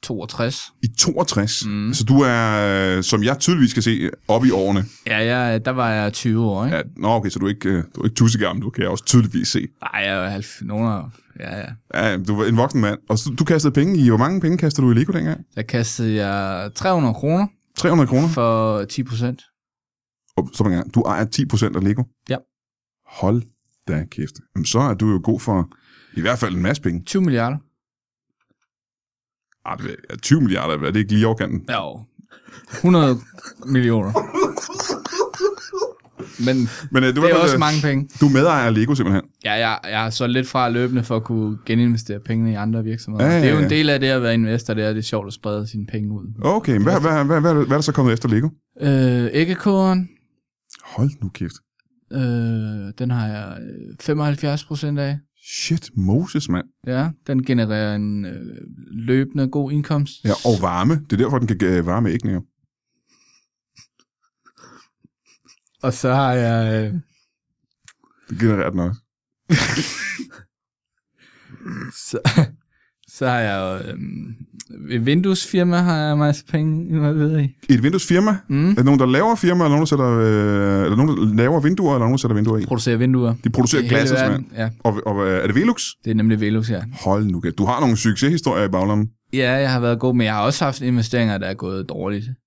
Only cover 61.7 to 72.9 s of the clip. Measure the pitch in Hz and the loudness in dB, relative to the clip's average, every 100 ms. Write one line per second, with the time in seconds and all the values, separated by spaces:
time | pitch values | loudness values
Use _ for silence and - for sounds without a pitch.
61.7 | 90 85 92 113 82 - 80 - _ _ | 2 2 0 0 0 -2 -4 -6 _ _
62.7 | _ _ _ _ _ _ _ _ _ _ | _ _ _ _ _ _ _ _ _ _
63.7 | _ _ _ _ _ _ _ _ _ - | _ _ _ _ _ _ _ _ _ -20
64.7 | - _ _ _ _ _ _ _ _ _ | -20 _ _ _ _ _ _ _ _ _
65.7 | _ 135 123 131 131 139 127 117 113 113 | _ -4 -2 0 2 2 2 2 2 2
66.7 | 110 110 170 - _ _ _ _ _ _ | 0 -2 -6 -8 _ _ _ _ _ _
67.7 | _ - _ _ _ _ 87 113 101 82 | _ -20 _ _ _ _ 0 2 2 0
68.7 | 92 87 110 _ _ _ _ _ 151 - | -2 -4 -4 _ _ _ _ _ 0 0
69.7 | - - - - - - - - _ _ | -4 -6 -8 -10 -8 -12 -14 -20 _ _
70.7 | _ _ _ _ _ _ _ _ - - | _ _ _ _ _ _ _ _ -20 -14
71.7 | - 127 - - - - 113 143 - _ | -12 -12 -14 -10 -4 0 2 0 -2 _
72.7 | _ _ | _ _